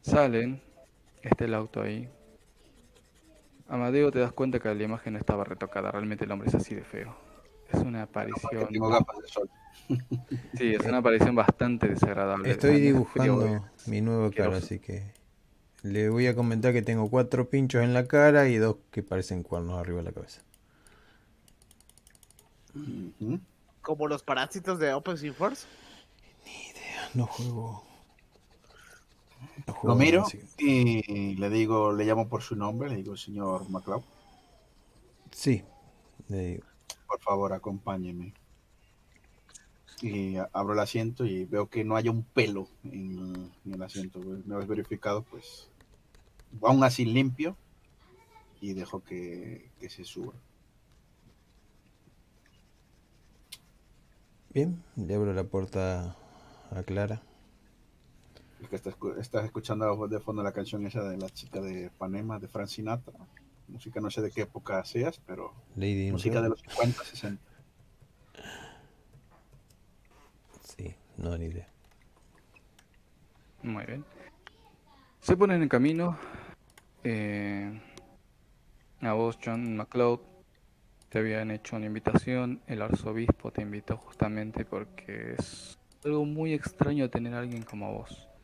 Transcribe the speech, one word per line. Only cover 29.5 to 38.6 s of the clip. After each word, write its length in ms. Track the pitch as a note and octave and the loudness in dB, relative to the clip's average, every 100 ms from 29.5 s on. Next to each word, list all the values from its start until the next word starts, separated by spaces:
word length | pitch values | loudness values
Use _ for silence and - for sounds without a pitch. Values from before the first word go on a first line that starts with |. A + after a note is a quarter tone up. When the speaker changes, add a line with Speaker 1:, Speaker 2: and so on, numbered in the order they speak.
| - - | -14 -10
Speaker 3:
No 80 | A2 | -2
Speaker 2:
Lo 120 | A#2 A#2+ | 4 6
Speaker 3:
juego 0 | |
Speaker 2:
miro 260 | D3+ E3+ | 8 6
Speaker 3:
así. 180 | G#3 - - - | 4 -4 -16 0
Speaker 2:
y 760 | C#3+ C3 A#2+ A2+ G#2+ G2+ G2+ F#2+ | 4 6 6 4 0 -2 -2 0
le 140 | G2+ | 2
digo, 420 | A2 A2 A2 G#2+ | 4 4 6 4
le 120 | G#2 G#2+ | 4 4
llamo 220 | A2 A2 | 4 2
por 140 | A2+ | -2
su 140 | - G#2 | -4 -4
nombre, 340 | G#2 A2 C#3+ | -2 -4 -4
le 60 | A2+ | -6
digo, 180 | F#2+ G2 | -6 -12
"Señor 540 | - G2+ G2 F#2 F#2+ | -10 -4 -2 -2 -4
MacLeod". 340 | F#2+ F#2+ G#2+ - - - - _ - _ _ _ - - _ - | -6 -4 -6 -6 -20 -20 -20 _ -20 _ _ _ -20 -20 _ -20
Speaker 3:
Sí, 320 | - C#3+ A2 - - - _ _ - - | -2 2 2 0 -20 -20 _ _ -20 -6
le 80 | G2 | -4
digo. 260 | F2+ F2 - _ _ - - | -2 -4 -10 _ _ -18 -8
Speaker 2:
"Por 120 | - | -4
favor, 320 | - G2+ G2 | 0 0 0
acompáñeme". 800 | F#2 G#2+ G2 G2+ F#2+ F2+ F2 F2+ - _ - | -2 -6 -8 -6 -6 -6 -8 -12 -16 _ -20